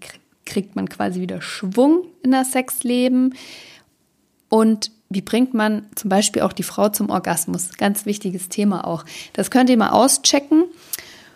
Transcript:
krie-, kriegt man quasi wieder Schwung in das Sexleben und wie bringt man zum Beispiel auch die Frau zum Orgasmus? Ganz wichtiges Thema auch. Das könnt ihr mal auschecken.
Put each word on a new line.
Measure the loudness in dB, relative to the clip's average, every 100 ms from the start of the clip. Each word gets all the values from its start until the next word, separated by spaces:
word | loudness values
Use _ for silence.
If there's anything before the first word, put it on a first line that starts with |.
krie-, | -20 -20 _ _ -8
kriegt | -6 -6 -6
man | -6
quasi | -4 -4 -4
wieder | -6 -8
Schwung | -10 -8 -4 2 4 4 0 _
in | 0
das | 2 2
Sexleben | -2 -4 -4 -2 0 2 2 0 -2 -16 -20 -20 -20 _ _ _ _ _ _ 0
und | 2 4 2 -2 _ -10
wie | -8
bringt | -2 0 0
man | 0 0 -2 -6 -8
zum | 0
Beispiel | 2 2 0
auch | -2
die | -2
Frau | -8 0 0
zum | 0 -2
Orgasmus? | -2 -2 -4 -4 -6 -6 -4
Ganz | -2 -2 -4
wichtiges | -6 -6 -8 -8
Thema | -2 0 0 -4
auch. | -8 -10 -18 -12
Das | -6 0
könnt | 2 4
ihr | 4
mal | 4
auschecken. | 4 4 4 2 0 2 2 2 -2 -16 -16 -16 -20 -20